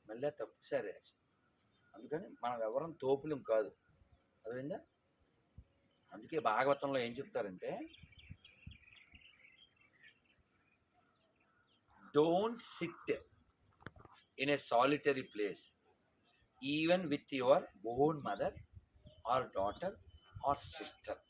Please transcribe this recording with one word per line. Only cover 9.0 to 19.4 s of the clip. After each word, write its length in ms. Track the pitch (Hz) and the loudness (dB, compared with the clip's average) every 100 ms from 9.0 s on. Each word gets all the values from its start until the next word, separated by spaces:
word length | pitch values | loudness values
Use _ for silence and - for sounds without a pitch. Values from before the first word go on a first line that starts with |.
| - - - - - - - _ _ - - - _ _ _ _ _ - - _ _ - _ - - - - - - - - 147 | -20 -20 -20 -20 -20 -20 -20 _ _ -20 -20 -20 _ _ _ _ _ -20 -20 _ _ -20 _ -20 -20 -20 -20 -20 -20 -20 0 4
"Don't 380 | 156 175 220 233 | 6 4 2 -2
sit 600 | - - 165 - - - - - _ _ - _ - - - - - - | -8 -6 -6 -8 -6 -6 -6 -20 _ _ -20 _ -18 -16 -20 -20 -20 -6
in 60 | 135 | 0
a 100 | 143 | 0
solitary 640 | - 117 131 147 147 131 | 2 4 6 6 2 0
place, 380 | 123 104 101 87 - - - - - - - - - - 131 | -2 -4 -4 -4 -14 -20 -20 -20 -20 -20 -20 -20 -20 -8 -2
even 260 | 151 160 180 | 0 4 2
with 400 | 175 143 - 135 | 2 -4 -2 0
your 200 | 123 147 - - 110 | 6 6 4 -10 -8
own 300 | 120 147 156 | 4 4 4
mother 340 | 120 101 156 - - - - - - - - | -2 -2 -2 -4 -16 -20 -20 -20 -20 -12 0
or 100 | 127 | 0